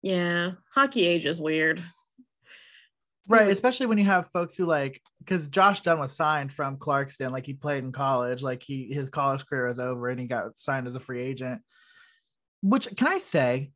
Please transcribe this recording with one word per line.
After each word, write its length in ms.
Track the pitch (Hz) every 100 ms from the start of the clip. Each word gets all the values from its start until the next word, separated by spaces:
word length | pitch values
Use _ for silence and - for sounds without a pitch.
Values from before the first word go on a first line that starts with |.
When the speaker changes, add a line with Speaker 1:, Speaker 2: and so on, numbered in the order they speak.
Speaker 1:
Yeah, 500 | 190 180 175 175 175 180 _
hockey 340 | 269 277 247 175
age 200 | 175 143
is 140 | 165
weird. 420 | 156 156 160 165 170 _ _ _ _ _ _ - - - _ _ _ _ -
Speaker 2:
Right, 180 | 220 208
Speaker 1:
So 40 |
Speaker 2:
especially 340 | 196 247 254 254
when 120 | 214
you 60 |
have 260 | 196 185 175
folks 240 | 180 175
who, 100 | -
like, 380 | 175 151 135 135 _ _ -
'cause 220 | 185 147
Josh 340 | 147 196 196
Dunn 160 | 175 160
was 160 | 135 -
signed 360 | 156 151 139
from 260 | 139 139 139
Clarkston, 520 | 151 139 139 - 131
like, 140 | 131
he 80 | 127
played 320 | 139 147 139
in 80 | 131
college, 500 | 135 139 127 123 127
like, 200 | 135 123
he, 300 | - 135 117
his 180 | 143 135
college 340 | 147 139 135 139
career 220 | 139 123
was 100 | 123
over 300 | 127 123 123
and 100 | 123
he 60 | 123
got 320 | 120 101 -
signed 280 | - 135 127
as 80 |
a 60 | 127
free 200 | - 123
agent. 400 | 127 127 127 120 _ _ _ _ _ _ _ _ _ _
Which, 260 | 190 262 - 196
can 120 | 277
I 100 | 370
say 540 | - 160 127 127 143